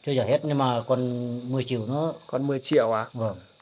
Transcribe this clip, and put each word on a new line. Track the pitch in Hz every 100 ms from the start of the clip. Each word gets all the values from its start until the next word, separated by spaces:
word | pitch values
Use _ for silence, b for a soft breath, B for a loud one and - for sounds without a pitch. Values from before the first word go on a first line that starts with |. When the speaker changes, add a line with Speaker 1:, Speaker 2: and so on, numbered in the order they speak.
| -
Speaker 1:
Chưa |
giả | 131
hết | 107 147
nhưng | 151 143
mà | 127 120 113
còn | 127 123 123 120 120 123
mười | 131
triệu | 123 123 110
nữa. | 143 160 - -
Speaker 2:
Còn | 131 139
mười | 135
triệu | - 147 113
à? | 110 110
Speaker 1:
Vâng. | 123 110 95 - _